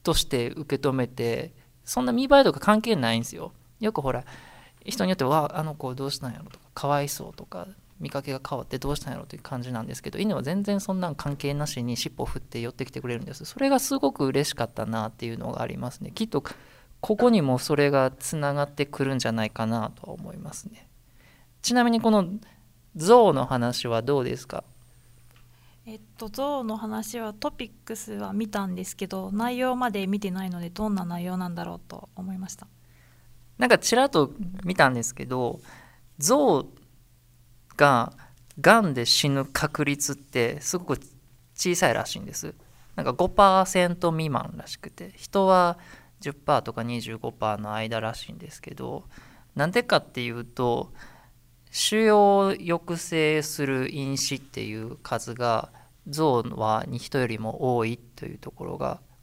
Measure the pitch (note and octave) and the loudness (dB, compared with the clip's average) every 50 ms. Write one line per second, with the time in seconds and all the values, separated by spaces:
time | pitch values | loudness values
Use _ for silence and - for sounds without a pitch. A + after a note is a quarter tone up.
0 | - F3 D#3 - - - - B2 A#2 B2+ - D#3+ C#3+ - C#3+ C3 C3+ C#3+ C3 C3 | -2 0 2 2 2 0 0 -2 -2 -2 -4 -8 -4 -2 -2 0 2 2 2 2
1 | B2 A#2 - - A#2 A#2 A2+ C3 B2+ - - - - _ _ _ - - - B3 | 0 -2 -2 -4 -2 -2 -2 -2 -6 -8 -12 -20 -20 _ _ _ -12 -6 -2 -2
2 | B3+ B3 A#3 A#3+ C4+ C4 C#4 C#4 C4+ G3 C#3+ - - G3+ G#3+ G#3+ A3 A#3+ A3 D#3 | 0 2 2 2 4 8 8 8 8 8 4 2 4 4 4 4 4 2 0 2
3 | A#2+ A2+ A2+ A2+ A2+ - - - - - - - _ _ - - G#3+ A3 A3 D#3 | 2 2 2 0 -2 -4 -8 -12 -14 -14 -16 -18 _ _ -12 -4 -4 -2 -2 0
4 | C#3 C3+ B2+ B2 - - - - - - - - - - _ _ - - - - | -2 -2 -2 -4 -6 -10 -18 -20 -20 -20 -20 -20 -20 -20 _ _ -12 -10 -4 -2
5 | F#3+ F#3 F#3 - C#3 B2+ D3+ D#3 D3 D3 - - D#3 D#3 D3+ - - B2+ B2+ C3+ | 0 0 2 2 2 2 4 2 2 0 -2 -4 -4 -4 -6 -8 -8 -8 -6 -6
6 | C3+ C#3 - - C#3 B2 A2+ D3 D#3+ - - - _ _ - - - C#3 C#3+ C#3+ | -6 -6 -6 -6 -8 -8 -10 -10 -14 -18 -20 -20 _ _ -14 -6 -2 0 0 0
7 | C#3+ C#3+ - - - - - - - - - F3+ F3 F#3+ G3+ - _ - - - | 0 -2 -6 -8 -10 -14 -14 -16 -18 -14 -12 -12 -12 -14 -16 -20 _ -20 -16 -12
8 | D#3+ C#3+ - C#3 C3+ C#3+ C3 C3 - - C#3+ B2 - - - C3 - C#3 D3 - | -12 -6 -6 -6 -6 -6 -8 -8 -6 -6 -6 -6 -6 -6 -8 -6 -2 -2 -4 -4
9 | - C#3 - - - - - - - - C#3 B2 A#2+ B2+ B2+ A2 A2+ - B2 - | -4 -10 -10 -10 -12 -14 -16 -16 -14 -10 -8 -8 -8 -6 -6 -8 -8 -8 -10 -10
10 | - - - - G3 G#3+ F3+ C#3 B2+ C#3 F3 G3+ G3+ G#3+ G3+ G3 - - F#3+ F#3 | -12 -10 -6 -4 -2 -2 -2 -2 -4 -4 -4 -4 -2 -2 -2 -2 -2 -4 -4 -4
11 | F3+ E3+ C#3+ - - C#3+ C#3+ C#3 - C#3 C#3+ C#3+ D3 D3+ - B2+ A#2+ A#2+ A#2+ - | -2 -4 -6 -6 -6 -6 -6 -4 -4 -4 -2 -2 -4 -4 -4 -4 -4 -4 -4 -4
12 | - - - - C3 - - A#2 - - - A#2 A#2 A#2+ - - C3 - - B2+ | -6 -8 -6 -6 -6 -6 -6 -8 -8 -8 -8 -6 -6 -6 -6 -8 -10 -8 -8 -10
13 | B2+ A#2+ A#2+ A2+ - - C#3 - D#3+ - - - C#4 C4+ C#4 B3+ C4+ - C4+ C#4 | -6 -6 -6 -6 -6 -10 -12 -14 -14 -12 -6 0 2 4 4 4 2 2 -2 0
14 | - C#4 C4+ - D3 C3+ C3+ C#3 D3 - - - A#2+ A2+ - - A2 A2 A2+ A2 | 0 0 0 0 0 2 2 2 0 0 -2 -4 -4 -4 -4 -6 -4 -2 -2 -2
15 | G#2+ A2+ A2+ - A#2+ A#2 A#2 A2+ A#2 A#2+ - - A#2 - - C3 B2+ - - - | -4 -4 -6 -8 -8 -8 -8 -6 -8 -8 -6 -6 -6 -6 -6 -6 -8 -8 -8 -10
16 | - - - - A3 A3+ - C#3+ - - - - - - - - - - - - | -12 -10 -6 -6 -6 -2 -2 -4 -4 -4 -14 -14 -18 -20 -20 -20 -20 -20 -18 -12
17 | - - A3 G#3 A#3+ B3 A#3 G3 D3 C3+ B2+ B2+ - - D3+ C#3+ C#3+ C#3+ C#3+ C#3 | -2 -2 0 4 6 6 6 6 4 4 2 0 2 0 2 4 4 4 6 4
18 | C3 C3 C3+ - - - - D#3 D3 C#3+ C#3+ C#3+ C#3+ C#3+ - - C#3+ - - - | 4 2 0 -4 -8 -6 -4 -2 -2 0 0 0 -2 -2 -2 -4 -4 -4 -2 -2
19 | C#3 C3+ C3+ B2+ - B2 A2+ A2+ A2 G#2+ - - A2+ A2 A2+ A#2 G#2+ - - - | -2 0 0 0 0 0 0 0 -2 -2 -2 -2 -2 -2 0 -2 -2 -4 -8 -12
20 | - - - - - - - - - - - - - - - - - - _ - | -16 -14 -14 -12 -12 -14 -14 -12 -12 -12 -14 -12 -14 -16 -18 -18 -20 -20 _ -20
21 | _ _ _ - - - - - - _ _ _ - - A#3 B3 A#3+ A#3+ A#3 A3+ | _ _ _ -20 -20 -20 -20 -20 -20 _ _ _ -2 2 4 4 6 6 4 4
22 | A3+ A3+ G#3+ G#3 F3+ E3+ G3 A3 - - - _ - _ _ _ _ _ - D#3 | 4 6 6 6 4 2 -2 -8 -10 -14 -20 _ -20 _ _ _ _ _ -8 -2
23 | D#3 F#3+ A#3+ B3 A3+ F#3+ D3 C3 B2+ - C3+ B2 A#2 A#2+ B2 - - A#2+ A#2 A2+ | 6 8 10 10 10 10 8 4 2 0 0 0 0 0 -2 -2 -2 0 0 0
24 | A2+ C#3 C#3+ C#3 B2 B2 B2 C#3 - - - - - - - - - - - - | 2 2 2 2 2 0 -4 -6 -8 -10 -10 -10 -10 -12 -16 -20 -20 -20 -20 -20
25 | - - - - - - - - - - - - - - - _ - A3+ A3 G#3+ | -20 -20 -20 -20 -20 -20 -20 -20 -20 -20 -20 -20 -20 -20 -20 _ -20 -20 -18 -18
26 | - _ - - A#3 G#3 G#3 C4 C4+ C#4+ D4 C4+ B3 A3 A3 G#3+ A3 G#3+ G#3+ A3 | -20 _ -16 -12 -12 -10 -4 -4 -2 -2 -2 -2 -2 -4 -6 -6 -6 -6 -6 -6
27 | A3 - - A#3+ A3+ G#3+ G#3+ G#3+ - D4 D4 - A#3+ G#3 - - - - A3+ G#3+ | -6 -8 -8 -8 -8 -8 -8 -6 -6 -6 -6 -6 -12 -14 -14 -20 -14 -12 -12 -12
28 | - A3 G#3+ G3+ G#3 F#3+ G3 G#3 A3+ G#3+ G#3 G#3 G3 F#3+ F3+ F3+ F#3+ - - - | -10 -10 -8 -8 -6 -4 -2 -2 -2 -2 -2 -4 -2 -2 -4 -6 -8 -10 -8 -8
29 | G3 F#3 - F#3+ F#3+ F#3+ G3 G#3 A3+ B3 B3 B3 B3+ B3+ B3+ B3 B3+ A#3+ G3+ G3+ | -8 -6 -6 -6 -6 -4 -2 -2 -2 -2 -2 -2 0 0 0 0 -2 -2 -2 -2
30 | F#3+ F#3 G3+ G#3 G#3 F#3+ F3+ F#3+ F#3+ F#3 F3+ F3 F3 E3+ F3 - G#3+ G#3+ G3+ F#3+ | -2 -2 -2 -2 -2 -4 -4 -4 -6 -6 -6 -6 -8 -10 -6 -4 -2 0 0 -2
31 | F3+ F3 F3 F3 F3 F3+ F#3 F#3 F3+ F3 E3+ F3 F3 F3 E3+ F3 - - - - | -2 -4 -6 -6 -4 -4 -4 -4 -4 -6 -6 -8 -8 -8 -10 -12 -14 -16 -16 -16
32 | - - - F#3 F#3 F#3+ F#3+ F#3 F#3+ F#3 - - - - - - - - - - | -16 -16 -14 -12 -10 -8 -8 -8 -8 -10 -12 -14 -18 -20 -20 -20 -20 -20 -20 -20
33 | - - - - - - - - - - - - B3 B3 A3+ - - - A#3 B3 | -20 -20 -20 -20 -20 -20 -20 -20 -20 -18 -4 0 4 6 6 6 6 4 4 4
34 | C4+ C#4 - E3 C#3+ C3 - - G3 F3 F#2 F#2 F#3+ F3 F#3 - D3 C3+ C3 A#2+ | 4 6 6 4 4 2 0 -8 -10 -8 -8 -8 -4 -4 4 6 6 6 6 2
35 | A2+ - - - C3+ B2+ B2+ B2+ B2 A#2+ - - - - - - - - - - | -2 -4 -6 -8 -8 -4 -2 0 0 -2 -2 -6 -12 -18 -20 -20 -20 -20 -20 -20
36 | - - - - C#3+ E3 B3+ D4 C#4+ A#3+ E3+ C3+ - - - - - - - - | -20 -20 -10 -4 2 4 4 6 6 6 4 4 2 -2 -12 -20 -20 -20 -20 -20
37 | - _ _ _ _ _ _ _ - _ - - _ _ - - C#3+ C#3+ C3 A#2 | -20 _ _ _ _ _ _ _ -20 _ -20 -20 _ _ 2 6 6 6 8 6
38 | A#2 - - - - - - - - - - - - F3 G#3+ A#3 G#3+ E3 C3+ B2+ | 2 0 -6 -14 -20 -20 -20 -20 -20 -20 -8 4 8 8 8 8 8 4 0 0
39 | A#2 - - - - C#3+ C#3 C3+ C3+ C3+ - - - D3 - - D3 C#3+ C#3+ C#3+ | 2 2 2 2 4 2 2 2 -2 -2 -2 -2 -2 -2 0 0 0 0 0 -2
40 | - - C#3 - - - - B2+ A#2 A#2+ - D3 - - - - F3+ - C#3 - | -2 -4 -6 -6 -10 -6 0 0 0 0 0 -4 -6 -4 -4 -4 -2 -2 -4 -4
41 | - - - - _ - - - _ _ _ - - F3+ F3 E3+ F#3 C3+ A#2 B2 | -4 -14 -20 -20 _ -20 -20 -20 _ _ _ -4 0 0 2 2 4 2 2 2
42 | A2 - - A2+ G#2 G2+ - - - D#3 - - - - - - - - - - | -2 -4 -8 -10 -10 -10 -12 -10 -12 -12 -14 -16 -20 -20 -20 -20 -20 -16 -8 -6
43 | - C3 B2 - F3+ F#3 F3+ - G3+ G3 F#3+ F#3+ F#3 F#3 - F#3 F3+ F3 F3 - | -4 -4 0 0 0 0 6 6 6 8 8 6 4 4 2 2 2 2 0 0
44 | - E3+ D#3+ D#3+ D#3+ D#3 C3+ - - - - D#3+ - - - - - - - - | 0 0 0 0 -2 -2 -2 -2 -4 -6 -12 -12 -14 -14 -14 -14 -14 -16 -16 -16
45 | E3+ E3+ - - - - - G3 F#3+ F#3+ F#3+ F#3 F3+ F3 F3 F3 - - - - | -18 -18 -18 -18 -14 -2 2 2 6 6 6 6 6 4 2 -2 -10 -20 -20 -20
46 | - _ _ - - C#3+ C#3+ - - - D3 A#2+ - A#2 A2 A#2 A2+ A#2+ A#2+ A#2 | -20 _ _ -12 -10 -10 -10 -6 0 2 2 2 2 -2 -6 -6 -6 -6 -6 -6
47 | A2 A2+ A2+ A2+ - A#2+ - - A2 G#2+ G#2 G#2 G#2 G#2 G#2+ A2 A2 A2+ A#2 A2 | -8 -8 -10 -8 -8 -8 -6 -2 -2 -2 -2 -2 -4 -6 -6 -4 -4 -4 -4 -4
48 | A2 A2+ A2+ - - - E3 E3 E3 D3+ - - - - - C#3 B2+ B2 C#3+ C3+ | -4 -4 -6 -8 -12 -16 -16 -16 -16 -18 -18 -18 -16 -16 -14 -10 -10 -8 -8 -10
49 | - - - - - - - - - _ - C3+ C#3+ E3+ F#3+ A#3+ A#3 - F3+ D#3 | -12 -14 -20 -20 -20 -20 -20 -20 -20 _ -4 -2 -2 0 0 0 0 2 2 0
50 | - - - B2+ B2 A#2+ A#2 A#2+ A#2 A#2 - - B2+ B2 A#2+ B2+ - - - - | 0 -2 -8 -6 -6 -6 -6 -8 -10 -12 -4 0 0 2 2 0 -2 -6 -12 -18
51 | - - - - - - - - _ _ _ _ _ - - - - - G#3 A3 | -20 -20 -20 -20 -20 -20 -20 -20 _ _ _ _ _ -12 -6 -2 -2 0 2 4
52 | A3 G#3+ G#3+ G#3 G3+ G3+ G3+ G3 G3 G3 G3 - - E3+ E3+ E3 - - E3+ E3 | 4 6 8 8 8 8 6 6 4 2 0 -2 -2 -2 -2 -2 -2 -6 -8 -8
53 | - - E3+ D#3+ D#3 D3+ D#3 D#3 D3 D3+ - - C#3+ C3+ C3+ C3 B2+ - - D3 | -6 -4 0 2 2 2 2 2 0 -2 -4 -4 -2 0 0 -2 -2 -4 -4 -6
54 | C3+ C3+ C#3 C3+ - - C#3 B2+ - - - A2+ A2 G#2+ G#2+ A2 A2 A#2 - - | -4 -4 -2 -2 -2 -2 -4 -6 -10 -12 -10 -8 -8 -8 -8 -8 -10 -10 -12 -14
55 | - - B2+ A2+ - A#2+ A#2 A#2 A#2+ A#2 A2+ A2 - - - - - _ _ _ | -8 -6 -6 -6 -4 -6 -6 -2 0 2 2 0 -2 -4 -12 -20 -20 _ _ _
56 | - D#3 C#3+ D3+ D#3 D3+ B2+ A#2 A2+ A#2 - - A2 G#2+ G#2+ A2 - - B2+ A#2 | -14 -10 -2 2 2 4 4 4 2 -2 -4 -2 0 0 2 0 0 -4 -8 -10
57 | - - - C3+ B2+ A2+ A2+ G#2+ A2+ A2 - - - B2+ B2 A#2+ A2+ A2+ A#2+ - | -8 -4 -2 -2 0 0 -2 -4 -6 -8 -6 -2 0 0 2 2 0 -2 -4 -6
58 | - - - - - - - - - - - - - - - C#3+ C3+ C3+ - - | -10 -20 -18 -14 -14 -12 -12 -12 -14 -16 -14 -12 -10 -10 -8 -4 -4 -4 -6 -6
59 | - _ - _ | -12 _ -20 _